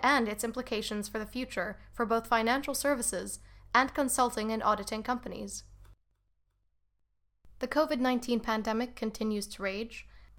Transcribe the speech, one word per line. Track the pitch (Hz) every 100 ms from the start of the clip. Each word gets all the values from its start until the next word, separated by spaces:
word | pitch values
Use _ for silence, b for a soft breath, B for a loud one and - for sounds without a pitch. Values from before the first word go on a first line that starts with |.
and | 254 285 226
its | 208
implications | 233 233 247 214 220 208 202
for | 220
the | 214
future | 247 254 - 180 202 b
for | - 226
both | 226 233
financial | 233 220 262 285 269
services | 285 277 240 180 196 - b b b
and | 240 269
consulting | - 269 - 247 233 214
and | 220
auditing | 214 208 196 220
companies. | 220 247 - - 202 - - - - - _ _ _ _ _ _ _ _ _ _ _ _ _ _ - -
The | 247
covid | 294 311 294
nineteen | 254 247 247 240
pandemic | 233 220 220 220 247 -
continues | 220 214 220 208 202
to | -
rage, | 190 196 226 - b b b